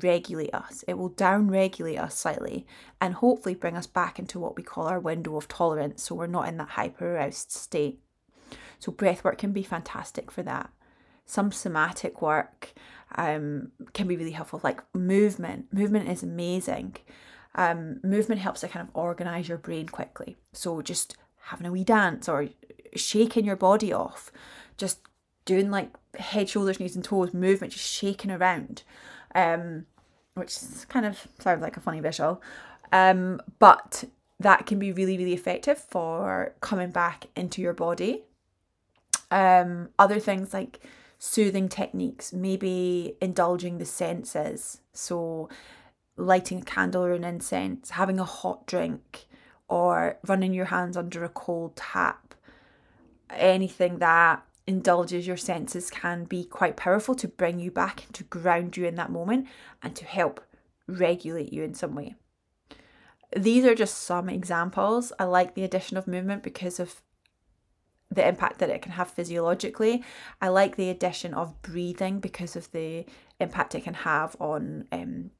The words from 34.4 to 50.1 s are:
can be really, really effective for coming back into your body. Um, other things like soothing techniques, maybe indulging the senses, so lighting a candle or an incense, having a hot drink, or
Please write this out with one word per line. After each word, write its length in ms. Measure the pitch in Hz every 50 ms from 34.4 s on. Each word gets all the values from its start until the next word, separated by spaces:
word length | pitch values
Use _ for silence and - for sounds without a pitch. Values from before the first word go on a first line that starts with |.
| 208 202 185 - -
can 140 | - 208 196
be 120 | 202 196
really, 260 | 180 185 190 185 190
really 160 | 180 180 180 175
effective 440 | 180 - 180 180 - - 285 302
for 800 | 294 - - - 185 165 165 165 170 196 190 190 190 185 - - -
coming 280 | - - 208 185 180 180
back 360 | - 175 170 170 156 - - - -
into 260 | - 185 175 - 190
your 120 | 185 175 170
body. 500 | - 165 170 170 170 175 220 269 427 - _ _ _ _ _ _ _ _ _ _ _ _ _ _ _ _ _ - - - -
Um, 600 | 175 196 190 185 185 180 175 175 175 175 175 - _ -
other 200 | 202 196 208 214
things 340 | 208 208 196 190 190 190 -
like 260 | 190 - - - - - - - - - - _ -
soothing 500 | - - - 220 214 196 190 196 190 185
techniques, 640 | - 196 - - - 185 180 - - - - - 180
maybe 840 | 185 185 190 190 190 196 185 185 180 180 180 180 175 170 - - -
indulging 560 | 190 185 175 190 170 175 180 175 180 175 175
the 80 | 170 170
senses, 960 | - - - 175 165 170 165 160 - - 156 151 156 - - - - - - _ _ -
so 560 | - - - 180 170 170 165 165 160 160 - - - - - - - - _ _ _ _ _ _
lighting 460 | - 180 185 185 185 185 - 185 180
a 40 | -
candle 400 | - - 190 185 180 185 180 180
or 60 | 180
an 120 | 175 175 175
incense, 680 | 175 175 175 - - 190 185 185 - 185 - - -
having 280 | - - 190 190 190 185
a 40 | 185
hot 420 | 175 - - - 185 180 - -
drink, 600 | - 185 175 165 - 156 - - _ - - - _ - - - - - _ _
or 500 | - 175 175 175 180 175 170 170 -